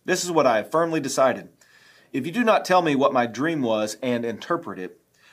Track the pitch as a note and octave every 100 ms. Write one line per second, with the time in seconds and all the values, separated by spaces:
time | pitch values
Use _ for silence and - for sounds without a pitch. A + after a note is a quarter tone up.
0 | - F3+ F3+ D#3+ C3 A2+ G#2 D#3+ E3+ D#3+
1 | C3+ C#3 C3 G2+ E2+ _ _ _ - _
2 | _ - D3+ F3+ A3+ G3 - F#3 E3 C#3
3 | C3+ B2+ A#2 A2 D#3 D#3+ B2 A2 G#2+ -
4 | B2+ A#2+ A#2 A2 - E3+ - F#2 F#2 -
5 | _ _ _